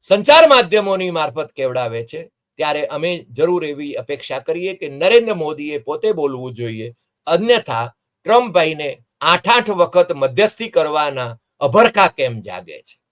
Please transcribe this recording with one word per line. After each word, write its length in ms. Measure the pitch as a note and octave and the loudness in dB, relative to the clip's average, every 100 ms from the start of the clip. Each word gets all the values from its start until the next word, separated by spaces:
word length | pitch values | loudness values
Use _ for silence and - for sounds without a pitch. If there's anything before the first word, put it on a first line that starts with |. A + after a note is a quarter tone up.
સંચાર 460 | - G#3 A#3+ D#4 D#4+ | 2 2 6 8 8
માધ્યમોની 640 | C4 F3 G#3 G3 F#3+ F#3 | 4 2 0 0 -2 -2
મારફત 420 | E3 D3 B2+ D3 | -2 -4 -4 -8
કેવડાવે 540 | - C3 B2+ A#2+ A#2 A#2 | -4 -4 -2 -4 -6 -10
છે. 260 | D#3 E3 _ _ - | -14 -16 _ _ -6
ત્યારે 300 | D3+ D3 C#3 | -4 -2 -4
અમે 400 | D3 E3+ F3 - | -4 -4 -6 -8
જરૂર 340 | B2 E3 F3+ | -2 0 0
એવી 280 | D#3 C#3+ D3 | -4 -8 -10
અપેક્ષા 460 | B2 B2 C#3+ - C3+ | -10 -8 -10 -8 -8
કરીએ 360 | - E3 F3+ | -6 -6 -6
કે 140 | F#3 D#3 | -8 -12
નરેન્દ્ર 460 | C#3 F3+ A#3 A3+ | -2 4 4 4
મોદીએ 440 | F#3+ D3+ D3+ D3 D3 | -4 -4 -6 -8 -8
પોતે 340 | - D3+ G#3+ | -6 -4 -2
બોલવું 400 | F3 C#3+ B2+ B2+ | 0 -2 -4 -10
જોઈએ, 420 | A#2 A#2 A2 A2 _ _ _ - | -8 -8 -8 -12 _ _ _ -2
અન્યથા 680 | E3 A3+ A#3 F#3 A2+ A#2 _ _ _ | 0 2 0 0 -6 -6 _ _ _
ટ્રમ્પભાઈને 760 | - A#3 A#3+ F3 D#3+ D3+ C#3+ - _ _ | 2 2 4 0 0 -2 -8 -10 _ _
આઠ 280 | D3+ F3 - | 0 2 2
આઠ 220 | A#3+ A3 | 2 0
વખત 420 | F#3+ E3+ F3+ F3 | 0 2 4 2
મધ્યસ્થી 560 | D3 C3+ B2 G#3 - A3+ | 0 -2 2 0 0 -2
કરવાના 720 | - D#3 D3+ D3 C3+ A#2+ A#2 _ _ | -2 0 -2 -2 -4 -8 -10 _ _
અભરખા 460 | C#3 F3+ A3+ G#3 F3+ | 2 4 4 4 0
કેમ 340 | - B2+ A2+ | 0 -4 -4
જાગે 420 | G2 F#2 E2+ D2 | -12 -16 -16 -20
છે? 180 | - _ _ | -20 _ _